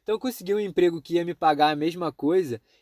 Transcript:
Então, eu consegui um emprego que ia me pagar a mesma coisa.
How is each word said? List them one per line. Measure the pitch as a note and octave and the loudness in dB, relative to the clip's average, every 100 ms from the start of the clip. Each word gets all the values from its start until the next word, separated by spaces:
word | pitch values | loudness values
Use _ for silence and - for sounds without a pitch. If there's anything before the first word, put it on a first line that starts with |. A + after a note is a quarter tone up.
Então, | - | -6
eu | A3 | -4
consegui | B3+ - F#3 | -4 -6 -4
um | G#3 | -2
emprego | G3+ F3+ F3 E3 | 0 2 2 2
que | - | -4
ia | E3+ | -2
me | F3 | -2
pagar | - D#3+ D3 D3+ | 0 2 4 2
a | D3 | 2
mesma | D#3+ F3 E3 | -4 -4 -8
coisa. | - C#3+ F#3 D3 A2+ _ _ | -2 0 2 0 -8 _ _